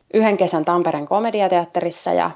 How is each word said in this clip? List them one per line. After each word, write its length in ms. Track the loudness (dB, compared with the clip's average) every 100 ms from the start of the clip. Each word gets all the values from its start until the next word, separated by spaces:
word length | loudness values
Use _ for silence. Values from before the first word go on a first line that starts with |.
| _
yhden 240 | 2 2 2
kesän 280 | 0 0 0
Tampereen 400 | 0 0 -4 -2
komediateatterissa 1080 | -2 0 0 2 2 0 -2 -4 -4 -2
ja 180 | 0 -2